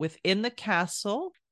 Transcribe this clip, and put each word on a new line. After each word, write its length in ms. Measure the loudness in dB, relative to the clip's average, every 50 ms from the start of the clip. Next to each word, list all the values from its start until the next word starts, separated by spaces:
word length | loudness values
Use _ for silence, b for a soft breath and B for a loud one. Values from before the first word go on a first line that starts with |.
within 420 | -4 -4 -4 -2 2 2 2 2 2
the 80 | -2
castle, 800 | -4 -4 -2 0 2 2 2 0 -2 -6 -2 -2 -2 -2 -2 -6 -8 _ _ _